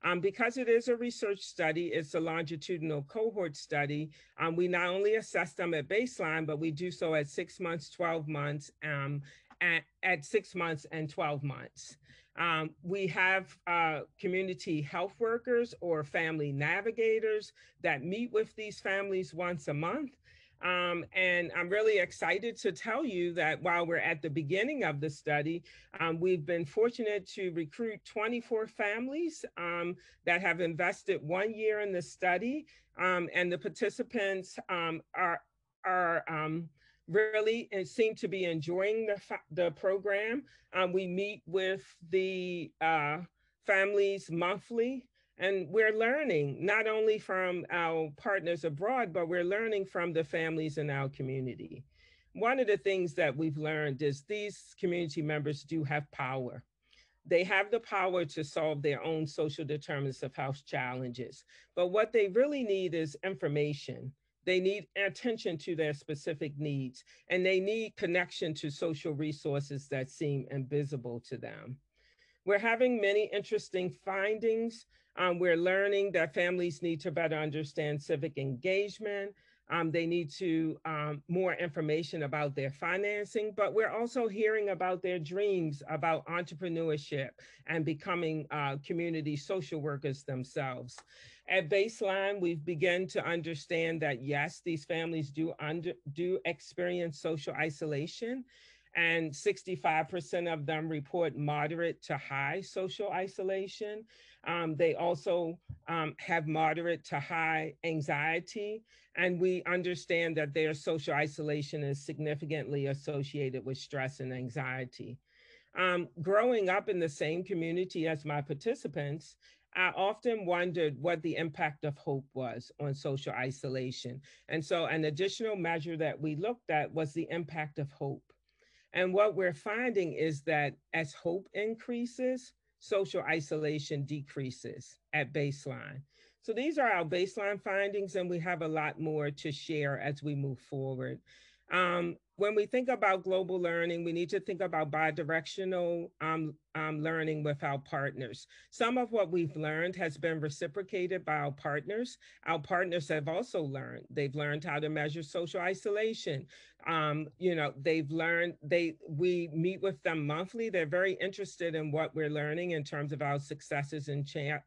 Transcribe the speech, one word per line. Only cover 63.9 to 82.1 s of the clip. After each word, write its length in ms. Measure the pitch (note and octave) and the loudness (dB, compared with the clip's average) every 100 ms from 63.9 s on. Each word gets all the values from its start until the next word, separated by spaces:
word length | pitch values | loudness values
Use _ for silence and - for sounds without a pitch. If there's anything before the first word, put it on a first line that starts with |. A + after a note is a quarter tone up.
| B2 B2+ - _ _ F3+ | -10 -10 -12 _ _ 2
They 140 | F#3 | 4
need 280 | F#3 G#3 D3+ G3 | 4 0 -4 0
attention 600 | G3 - B3 A3+ G3 D#3+ | 0 0 -2 0 -2 -4
to 140 | - | -2
their 200 | D#3+ D3+ | 0 0
specific 680 | D3 - D3 F3+ D3 D#3 C#3+ | -2 -6 -6 -4 -4 -4 -2
needs, 460 | D3+ C#3 B2+ B2+ - - - | -2 -2 -4 -8 -20 -20 -2
and 160 | F#3 F#3 | 2 4
they 160 | F#3+ | 4
need 340 | G3 A3+ G#3+ - | 2 0 -4 -2
connection 580 | F#3 F3+ F3 - E3+ D3 | 0 2 0 -2 -4 -2
to 140 | D3+ | -6
social 440 | C#3+ E3+ D3 E3+ | -2 -2 -2 -4
resources 760 | C#3+ D#3 D3 D#3 C#3+ C#3+ C#3 - | -2 -4 -4 -2 -2 -2 -8 -4
that 220 | C3+ C3 | -4 -4
seem 360 | - D3 C#3 B2+ | -4 -2 -2 -2
invisible 680 | C#3 C3 D3 C#3+ C#3+ A#2+ A#2 - | -6 -2 -2 -2 -4 -6 -8 -8
to 80 | A#2+ | -10
them. 400 | A#2 G#2+ A2 C3+ _ _ _ _ _ _ F#3 | -10 -12 -12 -14 _ _ _ _ _ _ 2
We're 140 | G3+ | 4
having 400 | A3+ A3+ B3+ A#3+ | 4 4 4 6
many 300 | G3 G#3 G#3+ | 4 4 2
interesting 580 | G3+ G3 G#3+ - F#3 F3+ | -2 -2 -4 -2 -2 -2
findings. 960 | F3+ G3 F#3+ G3+ A3 A3+ A3 A3+ A3+ - _ _ - | -4 -4 0 0 2 2 2 0 -4 -18 _ _ 0
Um, 240 | F3+ F3 | 2 4
we're 160 | F3+ E3 | 4 6
learning 560 | F3+ F#3+ G3+ G3+ G3 | 6 4 4 4 2
that 200 | F3 D#3+ | 2 2
families 480 | G3 F3 F3+ F3 C#3+ | 2 2 2 0 -2
need 180 | E3+ D#3+ | -2 -2
to 100 | F3+ | -2
better 260 | D#3 D#3+ D#3 | 0 0 0
understand 640 | D3+ D3 D3 - D3+ D3 | 0 -2 -4 -2 0 -2
civic 360 | D3 D3+ D#3 C#3+ | -2 -2 -2 -2
engagement. 960 | C3+ B2 F#3 F#3+ G#3 - G#3+ G3+ G3+ - _ _ - | -4 -2 2 2 0 -4 -4 -4 -4 -10 _ _ -4
Um, 220 | E3+ E3 | 0 2
they 140 | E3 E3 | 2 2
need 240 | F3 D#3 | 0 -2
to, 460 | - F3+ D#3+ D#3+ - | -2 2 2 2 -2
um, 400 | D#3+ D3+ D3+ D3 - | -4 -2 -2 -6 -2
more 240 | F3 F#3 | 0 2
information 720 | D3+ C3 E3 D3+ D#3 D#3+ | 0 -2 -2 0 0 0